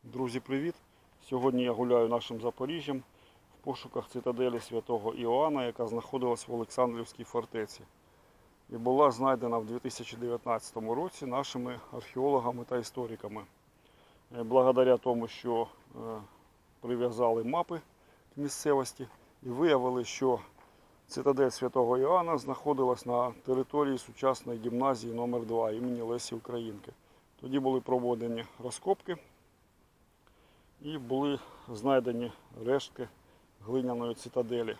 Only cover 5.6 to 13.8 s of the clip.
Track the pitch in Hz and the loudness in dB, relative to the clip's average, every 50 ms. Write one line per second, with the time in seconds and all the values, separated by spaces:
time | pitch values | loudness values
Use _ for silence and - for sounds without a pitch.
5.6 | 127 120 113 - 120 110 113 117 113 - - 131 127 120 117 113 - - 120 117 | -2 -2 -2 -4 -4 -4 -4 -6 -6 -4 -4 0 0 0 0 -2 -4 -6 -6 -6
6.6 | 113 - - - 127 120 117 117 117 - - - 120 - - 120 113 - - 113 | -6 -4 0 2 2 2 0 -6 -8 -10 -12 -16 -16 -4 -4 -4 -4 -4 -6 -6
7.6 | 107 - - - - - _ _ _ _ _ _ _ _ _ _ _ _ _ _ | -6 -6 -8 -20 -20 -20 _ _ _ _ _ _ _ _ _ _ _ _ _ _
8.6 | _ - 117 113 117 123 131 139 151 139 117 113 131 135 131 117 123 120 117 117 | _ -12 -10 -2 0 2 6 8 8 6 6 4 2 2 2 2 0 -2 0 -2
9.6 | 110 107 120 123 - 131 - - 117 - 120 117 123 120 120 117 - 123 117 110 | -2 -4 -8 -6 -6 -8 -8 -8 -12 -12 -10 -8 -4 -4 -4 -4 -2 -2 -2 -2
10.6 | - - - 117 110 110 117 135 170 185 - - 147 127 123 135 139 - - 127 | -4 -8 -10 -6 -4 -2 -2 -2 -2 -6 -8 -10 -8 -4 -4 -4 -4 -4 -6 -6
11.6 | 123 123 123 117 - - - 123 - - - 127 131 143 139 131 120 123 120 120 | -6 -6 -8 -10 -14 -12 -14 -14 -14 -8 -4 0 2 4 4 4 2 0 -4 -4
12.6 | 120 - 127 123 113 - - 127 123 113 113 - - 104 104 107 101 - _ _ | -6 -4 -4 -4 -4 -4 -8 -8 -6 -6 -8 -10 -10 -10 -10 -12 -12 -14 _ _
13.6 | _ _ _ _ | _ _ _ _